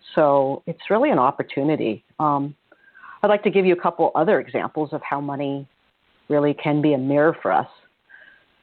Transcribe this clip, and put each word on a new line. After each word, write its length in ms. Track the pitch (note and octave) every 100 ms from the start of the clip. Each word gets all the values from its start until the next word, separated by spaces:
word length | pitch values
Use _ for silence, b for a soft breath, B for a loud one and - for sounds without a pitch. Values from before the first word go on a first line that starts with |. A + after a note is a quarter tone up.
| -
So 480 | - D3 C#3 C3+ C#3 -
it's 140 | E3 -
really 220 | G#3 D4
an 80 | E3+
opportunity. 840 | B2+ C#3 B2 - C#3+ C#3+ A2 G#2+ - -
Um, 360 | D3+ C#3+ C#3+ - _ B B B B B
I'd 60 | G#3
like 140 | G#3
to 80 | G#3
give 160 | F#3 F#3
you 80 |
a 60 | F3
couple 300 | F#3 F3+ E3
other 260 | - G3+ D#3+
examples 540 | - A2+ G2+ D#3 D3
of 80 | D3+
how 180 | - C#3+
money 480 | C#3+ C#3 C#3 C#3 C3+ _ _ _ _ _ -
really 260 | D3 D3
can 260 | C#3+ D3+ D3
be 140 | D3+
a 40 | C#3
mirror 380 | C3 C#3+ D#3 D3
for 100 | F#2+
us. 160 | F#2 - _ _ _ _ B B B _ _